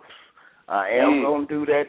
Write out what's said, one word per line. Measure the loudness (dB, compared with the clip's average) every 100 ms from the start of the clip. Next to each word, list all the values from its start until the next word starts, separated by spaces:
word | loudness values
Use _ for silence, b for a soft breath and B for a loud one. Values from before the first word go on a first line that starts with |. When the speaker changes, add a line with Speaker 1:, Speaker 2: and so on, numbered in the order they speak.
| -16 B B B B B -6
Speaker 1:
I | -2 0 2
am | 2 2
Speaker 2:
Mm. |
Speaker 1:
gonna | 0 -2 -4
do | -4 0
that | 0